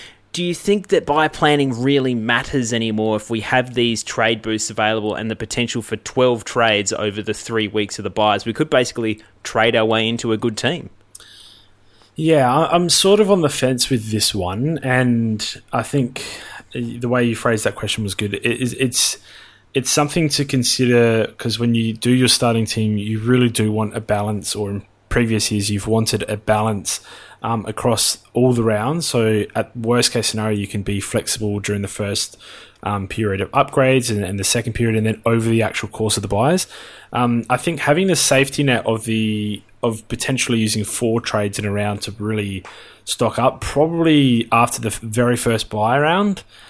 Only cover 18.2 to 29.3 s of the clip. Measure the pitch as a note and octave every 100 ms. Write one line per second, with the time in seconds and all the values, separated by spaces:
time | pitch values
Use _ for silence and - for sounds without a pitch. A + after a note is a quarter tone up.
18.2 | G#2 G2+ A#2 A#2 B2 - C3 - - -
19.2 | - - - _ _ C3+ - - D3 F3
20.2 | D#3 D3 C#3+ C3+ A#2 - B2 A#2+ A#2 A2+
21.2 | - - A#2+ A2+ A#2 A2+ A2+ A2 B2 B2+
22.2 | B2 - A#2+ A2+ A2 A2+ G#2+ G#2 G#2+ A2
23.2 | A2+ B2+ B2 G#2+ G#2+ G#2+ G#2+ A#2 - G#2
24.2 | G#2 G#2 - G#2 G2+ G2+ - _ - B2
25.2 | A#2 A2 - G#2+ G2+ G#2 G#2+ A2 A#2+ G#2+
26.2 | - G#2 - G#2+ A2 G2+ - - - -
27.2 | - - A2+ A2+ G2+ - B2 G#2+ - -
28.2 | _ A#2+ B2+ A#2+ A2+ G#2 A#2 E3+ D3 B2
29.2 | A2